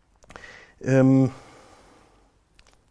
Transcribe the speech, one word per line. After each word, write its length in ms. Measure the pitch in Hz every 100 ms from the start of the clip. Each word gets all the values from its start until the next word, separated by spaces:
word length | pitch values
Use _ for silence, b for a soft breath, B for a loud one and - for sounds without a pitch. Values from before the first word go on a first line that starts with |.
| _ _ _ B B B B B
Øhm, 500 | - 135 131 135 131 b b b b b b b b b b b _ _ _ _ _